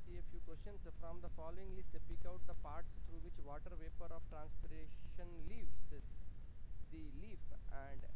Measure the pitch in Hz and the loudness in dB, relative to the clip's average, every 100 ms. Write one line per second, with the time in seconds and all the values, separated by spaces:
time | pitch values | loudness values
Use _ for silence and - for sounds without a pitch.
0 | - 175 - - - 196 208 196 170 151 | -2 -4 -2 -2 -2 -4 -6 -8 -6 -4
1 | 170 175 165 165 160 170 - - - - | -2 0 -2 -2 -2 0 0 0 2 4
2 | 180 170 175 185 - - 147 156 - - | 4 4 4 6 6 6 2 0 0 -2
3 | - 165 - - 143 147 - - 156 - | -4 -4 -4 -4 -4 -4 -6 -6 -4 -2
4 | 170 160 - 156 151 - - - - - | -2 -2 -4 -6 -2 -2 -2 -2 -2 -2
5 | - - 175 170 156 - - - - - | -2 -2 -4 -2 0 4 8 8 8 4
6 | - - - - - - - - - 160 | -4 -6 -4 -6 -10 -10 -6 -6 -6 -6
7 | 151 139 214 - - - - 139 139 135 | -8 -8 -8 -4 -2 -2 -2 -4 -4 -4
8 | 120 | -2